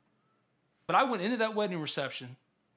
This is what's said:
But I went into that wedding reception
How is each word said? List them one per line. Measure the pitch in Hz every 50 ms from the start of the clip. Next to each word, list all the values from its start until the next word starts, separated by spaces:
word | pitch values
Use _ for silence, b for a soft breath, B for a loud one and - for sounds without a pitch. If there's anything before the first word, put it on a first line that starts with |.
| _ _ _ _ _ _ _ _ _ _ _ _ _ _ _ _ _
But | - 165
I | 190
went | 277 262 240 190 175
into | 220 254 220
that | 220 220 214
wedding | 214 208 185 180 165
reception | 151 139 - 156 139 127 - - 131 123 127 - _ _ _ _ _ _ _